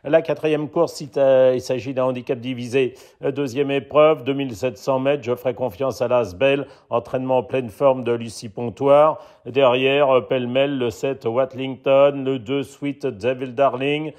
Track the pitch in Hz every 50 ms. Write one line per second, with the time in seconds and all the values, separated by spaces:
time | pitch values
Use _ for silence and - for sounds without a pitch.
0 | - 139 151 165 160 - 151 - - 156 151 147 151 147 - 170 165 147 - -
1 | - 135 - 151 139 135 135 131 131 131 127 127 123 - 131 127 110 135 135 127
2 | 127 131 127 123 120 - 139 123 117 127 131 120 123 123 113 135 131 120 - -
3 | - - _ _ - 139 135 135 143 135 113 135 143 135 139 139 135 135 - 147
4 | 151 156 160 143 127 127 135 139 139 135 117 101 - 131 - - - - 135 131
5 | 131 139 147 143 117 117 123 120 - 131 120 - 127 123 98 - 135 131 117 -
6 | 127 120 123 123 120 98 87 90 131 135 139 143 135 - - - _ _ 117 117
7 | 113 - - 131 131 131 131 127 120 127 - 131 127 113 101 - 143 139 131 131
8 | 120 117 120 117 117 117 107 - - 117 98 - 120 117 107 - 135 139 139 147
9 | 151 160 143 - - - - _ _ 120 113 135 139 123 120 127 131 135 135 143
10 | 147 135 135 127 123 - 135 131 123 120 123 135 135 143 143 131 123 120 - -
11 | - 139 135 - - 117 113 127 131 131 - 120 131 135 131 - - 139 135 139
12 | 139 143 139 139 131 131 135 131 110 101 139 143 131 - - - 147 143 135 -
13 | - 135 120 98 98 123 131 127 139 131 120 117 139 135 120 123 135 143 147 151
14 | 156 156 -